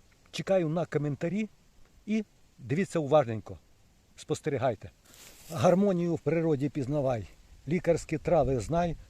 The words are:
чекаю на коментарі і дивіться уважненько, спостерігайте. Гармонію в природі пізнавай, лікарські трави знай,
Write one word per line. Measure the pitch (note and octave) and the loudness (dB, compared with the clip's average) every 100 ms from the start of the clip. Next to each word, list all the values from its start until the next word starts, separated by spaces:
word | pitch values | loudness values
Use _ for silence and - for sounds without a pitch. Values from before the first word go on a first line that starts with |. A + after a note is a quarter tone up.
| _ _ _ | _ _ _
чекаю | - D#3 F#3+ D#3 | -6 0 2 2
на | E3+ D3+ | -2 -2
коментарі | D3 D3 C3 E3+ G3+ G#3+ - _ - - - G#3 | -2 -2 -4 -2 -2 -4 -10 _ -20 -20 -14 -4
і | A3 - _ - - | -4 -4 _ -20 -12
дивіться | B2 D#3 F#3+ E3 | -4 -2 0 -2
уважненько, | C3+ D3+ A#2 A2 - D#2+ - _ _ _ _ - | 2 4 2 -2 -8 -16 -20 _ _ _ _ -12
спостерігайте. | - D3+ D#3 C3 B2+ G#2+ F#2+ - - - - - - | -8 -6 -4 0 0 -2 -8 -20 -20 -20 -20 -20 -10
Гармонію | D#3+ F3 F3+ G3+ F3 F3 D#3+ | 2 4 6 4 2 0 -2
в | |
природі | D3 E3 D#3+ C#3 C#3+ | 0 0 2 0 0
пізнавай, | D3+ B2 D3+ C3 A#2 F2+ - - - C3+ | -4 -2 0 0 -2 -6 -16 -20 -12 -4
лікарські | F3 E3+ D#3 - D3+ | -2 2 0 -2 -4
трави | D#3+ E3 B2+ B2+ | 2 2 4 0
знай, | G2 E3+ F3 C#3 | 0 0 -2 -4